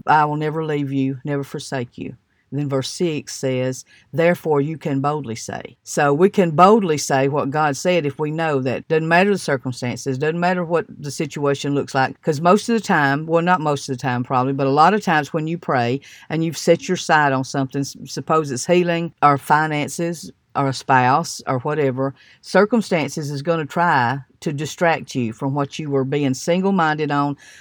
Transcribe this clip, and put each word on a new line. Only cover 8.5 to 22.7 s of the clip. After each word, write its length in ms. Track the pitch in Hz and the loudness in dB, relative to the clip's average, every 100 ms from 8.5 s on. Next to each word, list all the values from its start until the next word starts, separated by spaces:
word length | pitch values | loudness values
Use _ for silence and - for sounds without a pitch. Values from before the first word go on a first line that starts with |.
| 139 | 0
that. 260 | 131 113 - | -2 -4 -2
Doesn't 180 | 160 160 | -2 4
matter 240 | 170 202 | 4 4
the 60 | 190 | 0
circumstances, 800 | - 135 131 123 123 120 139 127 | -2 -2 -4 -6 -6 -6 -4 -2
doesn't 200 | 151 170 | -2 0
matter 280 | 175 180 160 | 0 0 0
what 200 | 165 - | -2 -4
the 220 | - 143 | -12 -10
situation 640 | 135 156 156 143 139 143 | -6 -6 -2 -2 0 -2
looks 220 | 143 123 135 | -2 0 0
like. 260 | 131 - | 0 -2
'Cause 200 | - 143 | -4 0
most 260 | 170 202 - | 4 4 2
of 80 | 226 | -2
the 100 | - | 0
time, 400 | 170 139 139 160 | 2 2 0 0
well, 160 | 165 | 0
not 200 | 170 180 | 2 0
most 260 | 151 143 - | 0 -2 -4
of 80 | 127 | -6
the 60 | |
time 240 | 131 123 127 | -4 -4 0
probably, 260 | 131 131 | 0 0
but 160 | 139 139 | 0 2
a 20 | |
lot 240 | 143 165 | 6 6
of 80 | 208 | 4
times 300 | 196 151 143 | 0 0 0
when 160 | 160 156 | -4 -4
you 100 | 170 | -6
pray 440 | - 135 120 135 - - - | -2 0 0 -2 -8 -20 -8
and 160 | 156 | -4
you've 140 | 165 135 | -4 0
set 320 | - 170 - | 2 2 2
your 80 | 175 | -4
sight 340 | - 156 143 | 2 4 4
on 140 | 135 131 | 2 -2
something, 340 | 143 135 143 | -4 -4 -4
s-, 160 | 135 - | -6 -10
suppose 480 | 135 160 135 160 147 | -12 -10 0 0 0
it's 140 | 123 - | -4 2
healing 480 | 180 175 170 170 - | 2 2 -2 -4 2
or 140 | 147 139 | 4 4
finances 920 | - 151 156 147 147 - 170 170 185 - _ | 4 2 2 -2 -4 -4 -4 -6 -12 -20 _
or 140 | - 139 | -2 -2
a 60 | |
spouse 680 | 127 - 131 123 147 165 - - | -4 4 4 6 2 -2 -8 -6
or 120 | 131 | -4
whatever, 540 | 151 151 139 127 135 - - _ | -2 0 0 0 -4 -6 -20 _
circumstances 920 | - 185 208 | 0 2 4